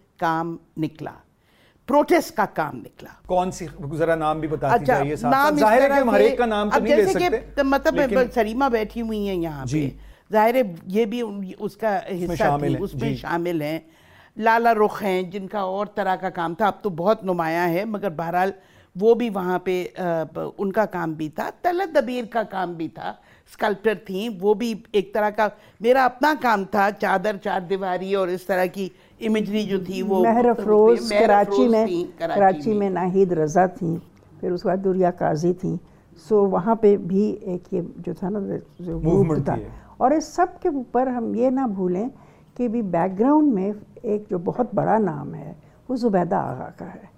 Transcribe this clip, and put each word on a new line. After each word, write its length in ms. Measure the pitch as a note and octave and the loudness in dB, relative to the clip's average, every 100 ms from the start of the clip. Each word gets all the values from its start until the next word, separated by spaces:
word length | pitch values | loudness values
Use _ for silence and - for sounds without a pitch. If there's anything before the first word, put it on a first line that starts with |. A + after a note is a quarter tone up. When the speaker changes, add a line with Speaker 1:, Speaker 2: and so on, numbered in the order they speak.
| _ - | _ -6
Speaker 1:
काम 380 | E3+ E3 E3+ E3 _ - | -2 -2 -4 -8 _ -6
निकला। 340 | D#3 D#3 D3+ - _ _ _ _ _ _ - | -6 -6 -14 -14 _ _ _ _ _ _ 0
protest 480 | C#4+ D4 E4+ - | 2 4 2 2
का 100 | - | -2
काम 320 | G3 - D#3 C3+ | -4 -2 -6 -6
निकला। 460 | - - - - - | -16 -20 -20 -16 -4
Speaker 2:
कौन 220 | F3+ F#3 | -2 -2
सी, 160 | - D#3+ - | -4 -12 -12
जरा 360 | C#3+ D3+ E3 E3 | -8 -2 0 0
नाम 240 | D#3 D#3 | 0 -2
भी 80 | D3+ | -4
बताती 320 | D3+ C#3 G#3+ | -2 0 2
Speaker 1:
अच्छा, 140 | D3+ | 2
Speaker 2:
जाइए 220 | A3+ C#3 D3+ | 0 0 -2
साथ 140 | D#3+ | 0
Speaker 1:
नाम 140 | C4 | 2
Speaker 2:
साथ। 80 | D4 | 4
Speaker 1:
इस 60 | D4 | 4
Speaker 2:
जाहिर 240 | G#3+ A#3 | 4 6
है 60 | C#4 | 4
कि 60 | |
Speaker 1:
तरह 80 | C#4 | 4
Speaker 2:
हम 80 | B3+ | 4
हर 100 | G#3 | 4
Speaker 1:
से, 60 | G#3 | 4
Speaker 2:
एक 120 | B3+ | 4
का 80 | A#3+ | 0
नाम 240 | G#3 G#3 | 0 0
तो 60 | B3+ | 0
Speaker 1:
अब 60 | |
Speaker 2:
नहीं 120 | G#3+ | 2
ले 120 | D4 F#4+ | 4 4
Speaker 1:
जैसे 120 | F#4+ | 2
कि 60 | |
Speaker 2:
सकते, 380 | F4+ A3 - - | 0 -2 -4 -2
Speaker 1:
मतलब 320 | C4+ C#4 D4 | 0 2 2
Speaker 2:
लेकिन 340 | C#4+ C#4 A#3+ B3 | 2 2 2 2
Speaker 1:
सलीमा 400 | - G#3+ A3+ C#4 | 0 0 0 0
बैठी 320 | A#3 G#3+ A#3 | 0 -2 -6
हुई 260 | A3+ G#3+ G3+ | -6 -4 -2
हैं 100 | F#3+ | -2
यहाँ 300 | E3 D3 B2+ | -4 -6 -4
Speaker 2:
जी। 140 | D3+ | -2
Speaker 1:
पे, 160 | C#3 - - - - | -2 -6 -18 -20 -2
जाहिर 240 | G#3+ A3 B3+ | 2 4 2
है 200 | A3 E3 - | 0 -4 -4
ये 200 | F#3+ A3+ | 0 0
भी 160 | A#3+ | -2
उन-, 340 | A3+ G3+ F#3+ - | -6 -8 -10 -8
उसका 380 | G3+ - A3 G3 | -10 -4 -2 0
Speaker 2:
उसमें 180 | - F3+ | -2 -2
Speaker 1:
हिस्सा 180 | F3 | -2
Speaker 2:
शामिल 360 | E3+ - C#3+ - | 0 2 2 0
Speaker 1:
थी, 40 | |
Speaker 2:
हैं, 60 | B2+ | 0
Speaker 1:
उसमें 280 | F#3+ C#3+ C#3+ | -4 -4 -4
Speaker 2:
जी। 80 | B2+ | -4
Speaker 1:
शामिल 460 | - E3+ F3 E3+ | -4 -2 -2 -2
हैं। 240 | D3 D#3+ - _ _ - - - | -2 -6 -10 _ _ -20 -18 -2
लाला 340 | A3 A3+ A#3 | 2 4 4
रुख 300 | A3 G#3+ - | 4 2 0
हैं, 280 | G3+ F#3 F3+ | -2 -2 -2
जिनका 340 | G3 F#3+ G#3+ | -8 -8 -6
और 300 | F#3+ F#3+ G#3 G#3 | -4 -4 -6 -4
तरह 200 | F#3+ F#3 | -2 -2
का 140 | F#3 | -4
काम 240 | F3+ E3 | -4 -4
था, 140 | E3+ G#3+ | 0 0
अब 120 | F#3+ | 0
तो 60 | G#3 | -4
बहुत 340 | D#3+ F3 A3 | -2 0 0
नुमायाँ 440 | F#3+ F3+ D#3+ E3 F3 | 0 -2 0 0 0
है, 160 | E3+ | 0
मगर 260 | A3 G#3 G3 | -2 -4 -6
बहरहाल 420 | D#3 E3 F3 F#3+ G3 _ _ _ F3+ | -6 -4 0 0 -4 _ _ _ 0
वो 160 | G#3+ | 4
भी 160 | A3+ A#3+ | 4 2
वहाँ 320 | G3 F3+ F3+ F3+ | -4 -2 -2 -2
पे, 180 | F#3 | -4
अ, 100 | F3+ - | -4 -6
ब-, 540 | F3+ E3 D3+ E3 D#3 - | -4 -2 -4 -6 -8 -6
उनका 260 | G3+ F#3+ | -4 0
काम 300 | G3+ F3+ E3 | -2 -2 -6
भी 140 | D#3 D#3 | -6 -8
था, 220 | - A3 | -8 -10
तलत 380 | - F4 F4+ G4 | -4 -4 -2 -2
दबीर 380 | D4+ A#3+ B3 A3+ | 0 0 -4 -6
का 160 | A#3 | -6
काम 320 | G#3+ F#3+ F3+ | -6 -6 -6
भी 140 | E3+ D#3+ | -6 -10
था, 300 | - - - _ _ _ | -10 -12 -12 _ _ _
स्कल्पटर 420 | - A3 G3+ A3 | -6 -4 -2 -2
थी, 440 | G#3 - F#3+ A3+ G3 | -2 -4 -8 -6 -2
वो 160 | G3+ | 0
भी 300 | G#3 A#3 A3 - | 0 0 -6 -4
एक 200 | G#3 G3 | -2 -2
तरह 160 | A3 G#3 | -2 -2
का, 200 | G#3 G#3+ - - - | 0 -2 -4 -20 -2
मेरा 220 | A3 C4 | 2 4
अपना 300 | B3+ - D4 | 2 2 0
काम 300 | D4 B3 G#3+ | 2 0 0
था, 260 | F#3+ G#3 G3+ | 0 0 0
चादर, 460 | G3+ G3+ F#3+ G3+ G3+ | 0 0 0 0 -4
चार 240 | G#3 F#3+ | -4 -4
दीवारी 540 | F3 F#3+ F#3+ F3+ F#3+ | -4 -4 -2 -4 -2
और 160 | G3 F#3 | -2 0
इस 180 | F3+ - | -4 -2
तरह 180 | F#3 F#3 | 0 0
की 260 | G3 F#3+ - _ - | -2 -10 -10 _ -8
इमेजरी 460 | A3+ A3 G3+ G#3 G3 | -2 0 0 -2 -2
जो 120 | F#3+ | -2
थी 240 | F3 F#3 | -2 -4
वो 220 | F#3 F#3+ | 0 2
Speaker 3:
महर 180 | A3+ A3+ | 4 4
Speaker 1:
तो 200 | A#3+ A#3 | 4 2
Speaker 3:
अफरोज 500 | G#3 G#3+ A3 A#3 A#3 | 4 6 8 6 2
Speaker 1:
महर 140 | G#3 A3 | 4 6
Speaker 3:
कराची 240 | G3+ G3+ | 6 4
Speaker 1:
अफरोज 200 | - B3 | 4 4
Speaker 3:
में, 180 | A3 A3 | 4 2
Speaker 1:
थी 260 | F3 F3 - | 0 -4 -6
कराची 220 | E3 F3+ | -2 4
Speaker 3:
कराची 300 | F#3+ F#3 A3+ | 4 4 0
Speaker 1:
में। 80 | G#3+ | 0
Speaker 3:
में 120 | G3+ | 0
नाहिद 420 | F3+ F3+ F#3+ F#3+ | 0 0 2 2
रज़ा 360 | E3+ D#3 D#3 F#3 | 2 0 2 2
थी, 300 | F#3 E3+ E3 - _ - - | 0 -4 -4 -8 _ -20 -10
फिर 120 | F#3 | -6
उसके 160 | F3 G#3 | -4 -2
बाद 100 | F#3+ | 0
दुरिया 320 | F#3+ F#3 F3+ | 0 2 0
काजी 420 | E3+ D#3+ D#3+ F3 | 0 -2 0 0
थी। 280 | F3+ E3 E3+ - - _ - - | -2 -4 -6 -10 -20 _ -16 0
So 40 | |
वहाँ 440 | G#3+ G3 F#3 F3 A3+ | 2 4 2 0 2
पे 200 | G#3 G3+ | 4 4
भी 340 | F#3 F#3+ G#3+ | 2 0 0
एक 340 | G3 G3 F3+ - | -2 -8 -10 -6
ये 160 | F#3+ E3+ - | -6 -6 -10
जो 160 | F3 | -10
था 140 | E3 F3+ | -8 -6
ना, 120 | G#3 G3 E3+ - - | -6 -6 -8 -10 -16
जो 140 | F3 D#3+ | -10 -4
ग्रुप 40 | |
Speaker 2:
मूवमेंट 460 | D3+ F#3+ F#3 D3 C#3 | 2 4 4 0 -2
Speaker 3:
था। 80 | D#3 | -4
Speaker 2:
थी 40 | |
ये। 80 | G#2 - - - | -6 -16 -16 0
Speaker 3:
और 120 | B3 | 2
इस 220 | D#4 D4+ | 2 -2
सब 240 | - F#4 - | -2 -2 -2
के 100 | F#4 | -4
ऊपर 400 | C#4 A#3+ A#3+ C4 | -4 -2 -2 0
हम 280 | B3 A3+ G3+ | -2 -4 0
ये 140 | B3 | 0
ना 160 | C4 C4 | 0 -2
भूलें 440 | G3 F#3 F3+ A#3+ - - - _ - | -2 -2 -2 -4 -8 -20 -20 _ -6
कि 120 | A#3+ | -4
भी 140 | A3+ | -2
background 720 | G3+ E3+ F#3 F#3+ A#3+ D4+ D4+ | -2 0 0 0 4 4 4
में 200 | G#3 F#3+ G#3 - - | 2 -2 -6 -12 -10
एक 220 | A#3 G#3 G#3 | -4 -4 -4
जो 80 | F#3 | -6
बहुत 360 | F#3 - B3 | -4 -4 -2
बड़ा 240 | G3 D#3 G#3+ | 0 2 2
नाम 360 | G3+ D3 C#3+ | 2 -2 -8
है, 220 | D#3 D#3 - - _ - | -12 -14 -18 -20 _ -6
वो 60 | B3+ | -2
जुबैदा 420 | A#3 F#3+ E3+ F#3 | 2 2 2 0
आगा 360 | C3+ C3 - - | -2 -6 -12 -14
का 60 | |
है। 300 | F3+ - - | -16 -16 -20